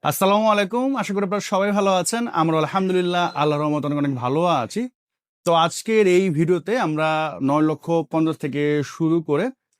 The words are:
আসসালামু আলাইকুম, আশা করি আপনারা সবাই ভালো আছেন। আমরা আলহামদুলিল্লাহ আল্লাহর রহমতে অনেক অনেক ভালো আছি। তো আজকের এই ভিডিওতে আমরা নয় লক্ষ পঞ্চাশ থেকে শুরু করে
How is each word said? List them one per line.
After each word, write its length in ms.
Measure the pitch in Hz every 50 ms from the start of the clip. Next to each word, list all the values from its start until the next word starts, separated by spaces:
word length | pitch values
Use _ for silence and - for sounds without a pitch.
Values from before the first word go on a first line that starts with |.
| _
আসসালামু 480 | 147 147 - 196 190 202 208 220 220
আলাইকুম, 460 | 208 202 202 185 214 240 254 269 277
আশা 180 | 254 202 - 208
করি 100 | 196 202
আপনারা 160 | 190 196 208
সবাই 300 | 185 - - 190 196 202
ভালো 200 | 202 202 202 196 190
আছেন। 360 | 185 175 - - 233 240 233
আমরা 300 | - 170 160 160 160 160
আলহামদুলিল্লাহ 760 | 156 147 - 190 190 185 185 185 180 175 175 175 175 170 -
আল্লাহর 280 | - 147 151 151 147 151
রহমতে 240 | 151 147 151 143
অনেক 120 | 147 147 147
অনেক 160 | 143 143 139
ভালো 300 | 123 117 127 135 156 170
আছি। 440 | 180 170 139 120 107 - 202 240 254 _ _ _ _ _ _ _ _ _ _ _
তো 100 | 175 170
আজকের 520 | 165 160 170 - - - - 220 220 214
এই 240 | 190 180 180 190 190
ভিডিওতে 480 | 160 147 170 165 185 175 - - 214 254
আমরা 600 | 220 165 156 151 156 156 156 156 156 156 131 87 131
নয় 200 | 135 143 151 156
লক্ষ 280 | 156 156 147 - - 165 165 160 -
পঞ্চাশ 260 | - 160 160 160 156
থেকে 460 | - - 147 127 143 147 147 151 147 143
শুরু 360 | - - - 165 160 160 170 160
করে 280 | - 147 143 185 254 262 _ _ _ _ _